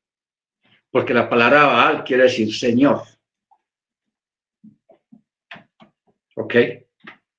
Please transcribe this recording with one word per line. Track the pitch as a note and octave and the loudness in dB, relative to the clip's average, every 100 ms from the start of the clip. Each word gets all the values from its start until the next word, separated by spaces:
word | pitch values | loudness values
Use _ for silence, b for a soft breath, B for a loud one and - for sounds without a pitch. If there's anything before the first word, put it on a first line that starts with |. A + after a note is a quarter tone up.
| _ _ _ _ _ _ _ _ _ | _ _ _ _ _ _ _ _ _
porque | B2+ B2 | -4 0
la | A#2+ - | -2 0
palabra | A#2+ B2 D3 | 0 2 4
Baal | C#3+ A#2+ D3 D3 | 2 2 0 -2
quiere | - B2+ | -2 0
decir | B2+ A2+ G#2+ | 2 0 -6
señor. | - B2 A#2+ C#3 A2 - _ _ _ _ _ _ _ _ _ _ _ _ _ _ _ - _ _ _ _ - _ _ - - _ _ _ _ _ _ _ | -4 -2 2 2 0 -8 _ _ _ _ _ _ _ _ _ _ _ _ _ _ _ -20 _ _ _ _ -20 _ _ -20 -20 _ _ _ _ _ _ _
¿Ok? | - A2 A#2 C3+ - _ _ - - _ | -12 -2 0 0 -4 _ _ -20 -20 _